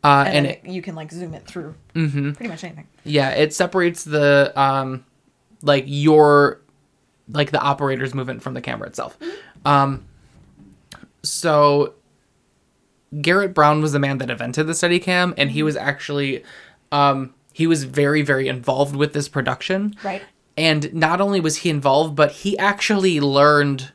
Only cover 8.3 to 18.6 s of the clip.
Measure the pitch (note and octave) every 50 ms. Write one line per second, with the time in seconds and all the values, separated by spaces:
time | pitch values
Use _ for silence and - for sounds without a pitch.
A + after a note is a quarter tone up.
8.3 | B2+ A#2 - C3+ B2+ B2+ B2 B2+ B2 A2 - - - - - - - _ D#4 E4+
9.3 | G4 G4+ - - _ - - C#3 C#3+ C#3 C#3 C#3 C3+ - - - _ _ _ _
10.3 | _ - _ _ _ _ - - - _ _ _ - - - _ _ _ - -
11.3 | - - - E3+ D3+ D3 D3 C#3+ C#3+ C#3+ C#3+ - - _ _ _ _ _ _ _
12.3 | _ _ _ _ _ _ _ _ _ _ _ _ _ _ _ _ - D3+ D3 D#3+
13.3 | F3 G3 G3+ F#3+ F#3+ D#3 D3+ D3 D3+ D3+ D#3 D#3 C#3+ C#3+ C#3 C#3 C#3 C3 C3 A#2+
14.3 | B2 A2 A#2+ A#2+ B2 D#3 D#3 D#3 E3 D#3+ - F3 F3 F3+ F3+ F#3 F3+ F3+ F3+ F3+
15.3 | F3 - C#3+ C#3 - D3 D#3 D#3 D3 - G#2 C#3 C#3 - - - D3 C#3+ C#3+ C#3
16.3 | C3 - - - - - - - _ _ _ _ - C#3+ C#3+ C#3+ C#3 C3+ C3+ B2+
17.3 | _ _ _ _ _ - D#3+ E3 E3 D3+ C#3 C3 C3 D3 C#3+ C#3+ D3+ D#3 D3 C#3
18.3 | C#3 C3 C3+ C3 C3 B2+